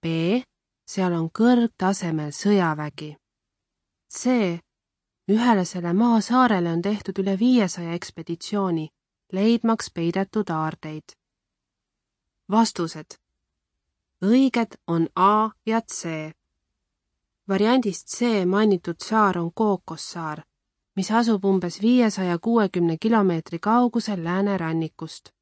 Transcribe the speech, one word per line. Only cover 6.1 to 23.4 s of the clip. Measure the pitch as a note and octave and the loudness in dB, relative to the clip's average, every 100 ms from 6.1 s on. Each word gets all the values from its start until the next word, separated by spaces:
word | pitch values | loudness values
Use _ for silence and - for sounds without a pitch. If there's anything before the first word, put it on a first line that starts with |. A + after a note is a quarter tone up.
| A3+ | 4
saarele | - B3 B3 G3+ E3+ | 2 4 4 4 0
on | E3 | 0
tehtud | F#3 G#3 - F#3+ | -2 -4 -6 -4
üle | F#3+ F#3+ | -2 0
viiesaja | A#3+ B3+ F#3+ - E3+ E3+ | 2 4 2 -2 -8 -8
ekspeditsiooni, | - - D#3+ E3+ - G#3 F#3+ E3 D#3 _ _ _ _ | -10 -16 -10 -10 -4 -2 0 -2 -4 _ _ _ _
leidmaks | F#3 G#3+ A#3 A3+ A3+ - | -2 2 2 2 -2 -4
peidetud | - E3+ F3+ F#3+ A3 G3+ | -4 -2 -2 -2 -2 -2
aardeid. | D#3+ D#3 D#3 D#3 D#3 - - _ _ _ _ _ _ _ _ _ _ _ _ _ | -2 -4 -6 -12 -14 -16 -20 _ _ _ _ _ _ _ _ _ _ _ _ _
Vastused. | G#3 A3+ - E3 D#3+ D3+ - _ _ _ _ _ _ _ _ _ _ | 2 2 0 -8 -8 -18 -20 _ _ _ _ _ _ _ _ _ _
Õiged | F#3+ B3 C4+ A#3+ A3+ - - | 2 4 4 0 -4 -8 -4
on | E3+ E3 - | -2 0 2
A | F#3+ G#3+ A3 - - | 4 4 0 -4 -2
ja | A3+ | -2
C. | A3+ - F3 D#3+ D#3 D#3+ _ _ _ _ _ _ _ _ _ _ - | -2 -10 -8 -10 -12 -16 _ _ _ _ _ _ _ _ _ _ -4
Variandist | G3 G#3 C4 A3+ F3+ - | 0 4 2 0 -6 -8
C | - A#3+ G#3+ F3+ | -4 0 0 2
mainitud | G3 A3 F#3+ - E3+ | 2 2 2 -2 -10
saar | - A3 G#3 F3 | -2 0 2 0
on | E3+ | -4
Kookossaar, | - A3 F#3 - D#3+ - - D#3+ D3+ - _ _ _ _ - | -2 0 0 -4 -14 -12 -10 -10 -10 -14 _ _ _ _ -8
mis | F#3+ | 0
asub | A3 A#3 G#3 | 0 2 2
umbes | G3 F#3+ F3 - | 2 0 0 -2
viiesaja | G#3+ B3 A3+ G3 F#3 E3+ | 2 4 4 0 -2 -2
kuuekümne | - A#3 G3+ F3+ E3+ D#3+ | 0 2 2 0 0 0
kilomeetri | A3+ A3+ G3 E3 | 0 2 2 0